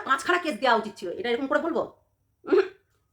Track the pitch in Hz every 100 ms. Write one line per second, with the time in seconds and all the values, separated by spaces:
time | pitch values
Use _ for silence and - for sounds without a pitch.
0 | - - - 349 330 214 254 220 214 -
1 | 180 - 240 233 269 294 330 220 - -
2 | _ _ _ _ - 415 - - _ _
3 | _